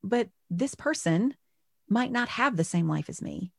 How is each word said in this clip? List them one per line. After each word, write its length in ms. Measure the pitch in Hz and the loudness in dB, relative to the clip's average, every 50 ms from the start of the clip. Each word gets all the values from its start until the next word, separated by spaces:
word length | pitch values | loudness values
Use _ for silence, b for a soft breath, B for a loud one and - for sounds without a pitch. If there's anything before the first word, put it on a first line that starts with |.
| - | -2
but 240 | 190 233 240 233 - _ _ _ _ | 0 0 0 0 -2 _ _ _ _
this 260 | 180 170 254 269 - | -2 -2 -2 -2 -4
person 600 | - - 285 311 - - 170 160 170 220 269 277 _ _ _ _ _ _ _ _ _ _ | -4 -2 -2 -2 0 2 2 2 4 2 2 -2 _ _ _ _ _ _ _ _ _ _
might 240 | - 196 233 254 247 | 0 2 2 2 2
not 160 | 247 240 240 | 0 -2 -2
have 300 | 240 - 226 247 277 240 | -2 0 2 2 2 2
the 60 | 165 165 | 0 -2
same 240 | - - 175 165 160 | 0 2 0 2 2
life 180 | 156 151 147 | 0 -2 -4
as 140 | - 156 - | -8 -10 -10
me. 300 | - - - - 190 180 _ | -10 -8 -8 -8 -10 -10 _